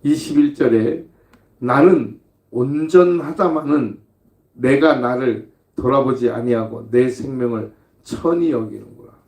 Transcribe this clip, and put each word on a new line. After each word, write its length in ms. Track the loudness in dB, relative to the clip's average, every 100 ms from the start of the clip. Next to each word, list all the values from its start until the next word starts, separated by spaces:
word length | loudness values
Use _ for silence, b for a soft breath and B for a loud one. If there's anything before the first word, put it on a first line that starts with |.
이십일 500 | 0 -2 0 2 2
절에 520 | 2 2 2 0 -4 -10 b b b b _
"나는 600 | -2 4 6 4 0 -12 _ _ _
온전하다마는 1500 | -4 -4 -4 2 4 4 2 -4 -2 -2 -2 -2 -2 -2 -8 _ _ _ _ _
내가 460 | -4 0 4 4 2
나를 520 | 0 -2 -2 -4 -8 _ _ -6
돌아보지 540 | 0 0 0 0 -2
아니하고 600 | -2 -2 -2 -2 -10 -2
내 180 | 0 2
생명을 640 | -2 -8 -6 -4 -4 -8 b b _
천히 480 | -14 -6 -2 0 0
여기는구나." 640 | -2 -6 -12 -18 -20 -20 _